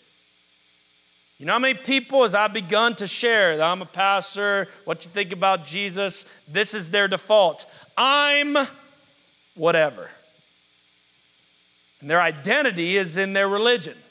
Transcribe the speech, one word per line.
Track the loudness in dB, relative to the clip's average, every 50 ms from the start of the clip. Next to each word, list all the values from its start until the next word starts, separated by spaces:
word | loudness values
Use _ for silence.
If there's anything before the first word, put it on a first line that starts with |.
| _ _ _ _ _ _ _ _ _ _ _ _ _ _ _ _ _ _ _ _ _ _ _ _ _ _ _ -12
You | -4
know | -2 0
how | 0
many | 2 0 -2
people, | -2 -4 -2 -2 -2 -2 0 2 4 4
as | 4 4
I've | 2 0 0
begun | -2 -4 -6 0 0 2 2 2 0
to | -2 -6 -6
share | -4 -2 0 2 2 4 4 4 2
that | 2 2
I'm | 0 0 -2
a | -6
pastor, | -8 -4 -2 0 2 2 0 -2 -4 -6 -4 -2 -2 0 -2 -2 -6 -10 -14 -8
what | -8 -8 -8 -10
you | -10
think | -6 -6 -6 -6
about | -4 -2 0 0 0 0 -2
Jesus, | -8 -8 -8 -8 -6 -6 -4 -4 -4 -4 -4 -6 -8 -14 -20 _
this | -6 -2 -2 -2 0 -2
is | -4 -4 -2
their | 0 0 0 2
default. | 0 -4 0 4 4 6 6 4 2 -2 -10 -18 -18 -20 -20 -10 -4 0
"I'm | 2 2 2 2 2 2 2 0 0 0 0 0 0 -2 -4 -16 -20 -20 _ _ _ _ _ _ _ _ _ _ _ _ _
whatever." | -2 0 2 4 4 2 2 0 -6 -14 -16 -18 -20 _ _ _ _ _ _ _ _ _ _ _ _ _ _ _ _ _ _ _ _ _ _ _ _ _ _ _ _ _ _ _ _ _ _ _ _
And | -6 0
their | 2 2
identity | 2 2 0 -4 -4 -2 0 0 0 0 -2 -2 -4 -2 0 -2
is | -2 -2 -4
in | -4 -4 -2
their | 0 0 0 0
religion, | 0 0 2 2 0 0 -2 -8 -16 -18 -20 _